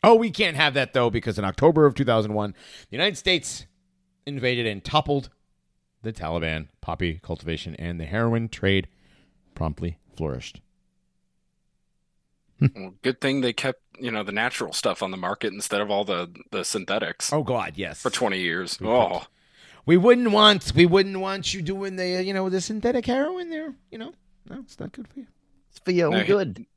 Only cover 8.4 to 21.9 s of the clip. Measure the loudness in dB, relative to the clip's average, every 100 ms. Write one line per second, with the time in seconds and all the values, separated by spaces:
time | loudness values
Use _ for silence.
8.4 | -2 -2 2 2 0 _ _ _ _ _
9.4 | _ -6 -4 -4 -8 -8 _ -8 -6 -6
10.4 | -10 -18 _ _ _ _ _ _ _ _
11.4 | _ _ _ _ _ _ _ _ _ _
12.4 | _ _ -6 -4 -20 -6 -6 -2 -4 -2
13.4 | -2 -2 -6 -6 _ -12 -8 -6 -6 -2
14.4 | -4 -4 -8 -4 -4 -2 -6 -6 -6 -4
15.4 | -6 -6 -4 -4 0 -2 0 -4 -6 -12
16.4 | -10 -8 -4 -6 -2 -4 -4 -6 -2 -2
17.4 | -2 -4 -4 -8 -10 -6 -6 -2 0 0
18.4 | -2 -4 -6 -6 0 2 2 0 -8 _
19.4 | _ _ -20 -12 4 6 8 6 6 6
20.4 | 6 6 0 4 6 6 2 -2 -4 -4
21.4 | -6 -6 -6 -6 -6